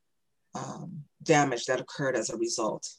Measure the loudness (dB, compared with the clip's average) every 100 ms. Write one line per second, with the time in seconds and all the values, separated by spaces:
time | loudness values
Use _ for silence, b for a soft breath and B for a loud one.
0 | _ _ _ _ _ -10 -8 -8 -10 -12
1 | -14 _ 4 6 6 2 0 -2 -2 -2
2 | 0 0 -2 -2 -2 0 -2 -2 -8